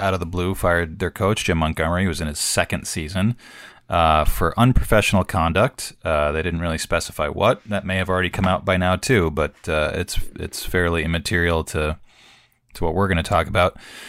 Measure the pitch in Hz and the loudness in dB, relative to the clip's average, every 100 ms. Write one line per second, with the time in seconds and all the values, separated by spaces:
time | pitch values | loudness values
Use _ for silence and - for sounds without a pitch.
0 | 98 95 85 90 90 95 90 87 85 80 | -2 -2 -2 -2 -2 0 2 2 0 -4
1 | 90 - 95 107 - 85 80 80 80 87 | -6 -2 0 0 0 0 0 0 -2 0
2 | 95 80 80 76 - - - 90 - - | 0 -2 -6 -4 -2 -2 -2 -4 -6 -8
3 | 78 98 101 120 - - - - _ 87 | -6 0 0 -2 -8 -20 -20 -20 _ 2
4 | 82 78 76 - 85 - 123 127 - 107 | 4 4 4 2 0 4 4 4 4 2
5 | - 98 92 95 82 82 123 - - - | 4 2 0 0 0 2 0 -2 -14 -8
6 | 85 76 73 76 85 82 85 80 - 85 | -2 0 0 0 -2 -2 -4 -4 -2 -2
7 | - - 76 - 101 - - 101 - 95 | -2 -4 -4 0 0 0 -2 -6 -2 -2
8 | 92 92 90 - 92 95 - 92 92 92 | 0 0 0 0 0 0 0 0 2 0
9 | - 117 82 76 73 - - 78 76 87 | 2 2 2 0 -4 -4 -4 -2 0 -2
10 | 90 - - - 85 - - 92 87 85 | -4 -4 -4 -8 -10 -8 -4 0 0 0
11 | 76 85 - 87 85 82 76 78 76 78 | -2 -2 -2 0 2 0 -2 -4 -4 -4
12 | - _ - - _ _ _ - 85 82 | -10 _ -20 -20 _ _ _ -4 -2 0
13 | 98 87 82 90 82 - 90 - - - | 0 0 2 2 2 2 2 0 -14 -18